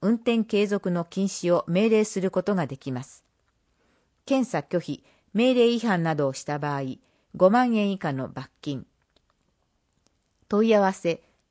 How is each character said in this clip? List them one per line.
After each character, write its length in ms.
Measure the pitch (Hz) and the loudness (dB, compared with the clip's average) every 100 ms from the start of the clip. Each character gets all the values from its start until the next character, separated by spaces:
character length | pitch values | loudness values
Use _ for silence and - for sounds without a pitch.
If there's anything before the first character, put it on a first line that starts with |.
運 140 | 190 | -2
転 280 | 233 240 233 | 0 0 0
継 220 | 220 202 | 0 0
続 260 | 202 202 185 | 0 -2 -2
の 120 | 175 | -2
禁 240 | 170 190 190 | -4 -4 -4
止 260 | - 175 | -2 0
を 120 | 175 - | 0 2
命 220 | 180 220 | 2 4
令 140 | 214 | 4
す 160 | 214 190 | 2 -2
る 100 | 180 | -2
こ 100 | 185 | -2
と 140 | 190 | 0
が 120 | 190 135 | -2 -2
で 100 | 135 | -6
き 140 | 139 | -8
ま 100 | 127 | -8
す。 220 | - - _ _ _ _ _ _ _ _ _ _ | -10 -20 _ _ _ _ _ _ _ _ _ _
検 240 | - 269 233 | -2 0 0
査 100 | 156 | -4
拒 200 | - 175 | -4 -4
否、 240 | 156 - _ _ _ | -4 -10 _ _ _
命 220 | 202 254 | 0 2
令 120 | 247 233 | 4 4
違 120 | 240 | 2
反 220 | 226 180 | 0 0
な 120 | 165 | 0
ど 140 | 151 139 | 0 -2
を 40 | |
し 100 | 135 | -4
た 140 | - 147 | -8 -6
場 200 | 147 143 | -4 -4
合、 60 | 135 - _ _ _ | -6 -10 _ _ _
五 140 | - 185 | 2 4
万 260 | 240 254 | 4 2
円 160 | 220 202 | 0 -2
以 80 | 190 | -2
下 140 | 156 | -4
の 160 | 135 123 | -6 -8
罰 200 | 131 131 _ | -12 -18 _
金。 260 | 147 131 - _ _ _ _ _ _ _ _ _ _ _ _ _ _ _ _ | -10 -10 -12 _ _ _ _ _ _ _ _ _ _ _ _ _ _ _ _
問 200 | 208 226 | 0 4
い 60 | |
合 80 | 208 | 4
わ 120 | 190 | 4
せ、 280 | - 170 - _ _ _ | 0 -4 -4 _ _ _